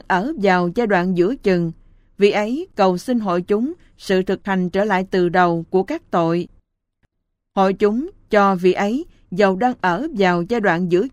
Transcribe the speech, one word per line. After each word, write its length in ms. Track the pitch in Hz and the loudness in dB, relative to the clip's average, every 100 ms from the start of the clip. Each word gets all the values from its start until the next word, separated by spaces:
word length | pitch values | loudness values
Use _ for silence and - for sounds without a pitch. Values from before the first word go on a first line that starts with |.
| - | -2
ở 260 | 185 254 330 | -2 -2 -2
vào 280 | 196 180 175 175 | 0 2 0 -2
giai 120 | 226 | 0
đoạn 300 | 190 180 175 | 0 0 0
giữa 180 | 175 277 | 0 0
chừng, 360 | 196 180 170 - _ _ _ - | 0 0 -2 -8 _ _ _ 0
vị 140 | 202 | 2
ấy 360 | 190 214 269 381 - | 2 -2 -6 -8 0
cầu 220 | 190 180 | 0 0
xin 220 | - 247 | -2 -2
hội 220 | 202 175 | -2 -4
chúng 320 | 180 208 262 359 _ _ | 0 -2 -2 -6 _ _
sự 240 | - 190 | -2 -2
thực 240 | 190 190 - | 0 -4 -2
hành 240 | 190 180 | -4 -2
trở 160 | 190 214 | -2 0
lại 220 | 185 190 | -2 -2
từ 180 | 190 175 | 0 2
đầu 360 | 185 175 170 165 | 2 2 0 -2
của 140 | 185 | -2
các 280 | 190 320 - | -2 -6 -4
tội. 360 | 185 165 175 170 _ _ _ _ _ _ _ _ _ _ | -2 0 -2 -6 _ _ _ _ _ _ _ _ _ _
Hội 200 | 202 190 | 0 0
chúng 360 | 196 208 226 339 - _ | 2 0 0 -6 -12 _
cho 260 | 208 196 185 | 2 2 2
vị 180 | 185 | 2
ấy, 320 | - 202 254 349 _ _ | 2 -2 -4 -8 _ _
dầu 240 | 180 196 185 | 0 2 2
đang 180 | 247 254 | -2 0
ở 260 | 185 175 320 233 | -2 -2 -4 0
vào 260 | 185 175 175 | 0 0 -2
giai 100 | 233 | -2
đoạn 320 | 202 165 180 | 0 0 0
giữa 160 | 175 262 | 0 0